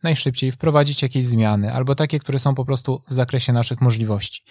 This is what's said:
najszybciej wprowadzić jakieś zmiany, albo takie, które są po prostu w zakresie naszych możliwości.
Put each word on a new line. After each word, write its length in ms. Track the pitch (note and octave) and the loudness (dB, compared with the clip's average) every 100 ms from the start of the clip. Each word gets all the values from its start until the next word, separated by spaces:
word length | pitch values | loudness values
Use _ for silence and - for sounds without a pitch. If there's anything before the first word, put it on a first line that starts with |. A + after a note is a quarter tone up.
najszybciej 480 | E3 D3 C3+ B2+ C3 | 0 0 0 -2 -4
wprowadzić 500 | B2 D#3+ D3 D3 C#3 | -2 2 4 2 0
jakieś 240 | C3 C3+ B2 | -2 0 2
zmiany, 480 | A2+ A2 G#2 G2+ | 2 4 2 0
albo 220 | B2 C3 C3+ | -2 0 0
takie, 240 | D3+ D3+ | 0 -2
które 200 | - C3+ | -2 -2
są 160 | C#3+ C3+ | 0 0
po 100 | C3 | -2
prostu 360 | C3 - C3 - | -4 -4 -6 -4
w 60 | |
zakresie 400 | B2+ B2+ C3 - | -2 0 0 2
naszych 280 | A#2+ A#2 A#2+ | 0 0 2
możliwości. 640 | B2 A2 A2 G2+ - - - | 2 2 0 -2 -4 -10 -18